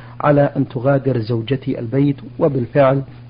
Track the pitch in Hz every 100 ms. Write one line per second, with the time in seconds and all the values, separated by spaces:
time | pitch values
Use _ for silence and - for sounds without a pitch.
0 | - - 143 147 143 143 127 127 127 139
1 | 131 120 107 117 110 131 131 131 120 135
2 | 143 139 - - 165 131 117 147 135 139
3 | 135 - -